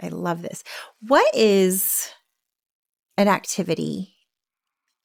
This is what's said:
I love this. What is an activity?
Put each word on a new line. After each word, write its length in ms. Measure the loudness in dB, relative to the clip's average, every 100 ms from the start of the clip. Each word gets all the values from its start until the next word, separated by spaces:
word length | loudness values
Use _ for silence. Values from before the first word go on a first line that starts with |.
I 60 | -12
love 320 | -8 -6 -6
this. 200 | -8 -14 -14 -16 -18 _
What 260 | 2 4 4
is 760 | 4 4 6 4 2 -2 -4 -6 -12 _ _ _ _ _ _ _ _ _ 0
an 80 | 2
activity? 880 | 2 -2 -6 -4 -4 -4 -6 -10 _ _ _ _ _ _ _ _ _